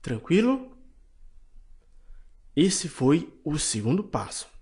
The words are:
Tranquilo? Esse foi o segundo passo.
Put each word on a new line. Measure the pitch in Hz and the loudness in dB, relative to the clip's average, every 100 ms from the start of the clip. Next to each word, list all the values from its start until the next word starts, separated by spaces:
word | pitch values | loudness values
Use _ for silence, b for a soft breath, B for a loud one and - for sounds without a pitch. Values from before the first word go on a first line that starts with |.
Tranquilo? | - 113 - 175 233 262 - - - - - - - - - - - - _ - - - - - - - | -6 -8 2 4 4 2 -2 -20 -20 -20 -20 -20 -20 -20 -20 -20 -20 -20 _ -20 -20 -20 -20 -20 -6 2
Esse | 180 185 165 | 2 2 -6
foi | - 131 160 - - | 0 4 4 2 -10
o | - 151 | -6 -4
segundo | - 113 107 175 | -2 -2 0 0
passo. | 208 113 92 - - - | 0 -6 -6 -10 -14 -20